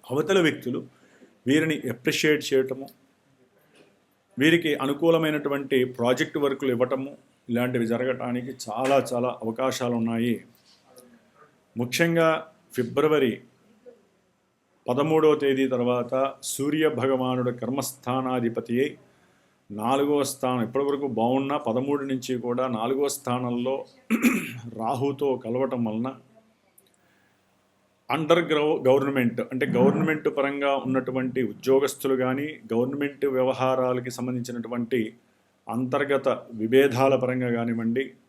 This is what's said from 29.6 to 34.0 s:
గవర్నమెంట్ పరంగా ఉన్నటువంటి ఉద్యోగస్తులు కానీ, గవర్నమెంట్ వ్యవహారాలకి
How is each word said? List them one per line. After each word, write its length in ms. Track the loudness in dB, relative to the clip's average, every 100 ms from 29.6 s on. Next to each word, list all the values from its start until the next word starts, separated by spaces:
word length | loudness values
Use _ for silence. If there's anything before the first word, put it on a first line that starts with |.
| 0
గవర్నమెంట్ 600 | 4 4 4 0 0 0 0
పరంగా 400 | -2 0 0 0
ఉన్నటువంటి 680 | 0 -2 -2 -4 -2 -2
ఉద్యోగస్తులు 760 | -4 -4 4 4 4 -2 0 0
కానీ, 300 | 0 -2 -4 -10 -4
గవర్నమెంట్ 500 | 0 0 -2 -4 -2 -2
వ్యవహారాలకి 840 | 2 0 2 0 2 0 -2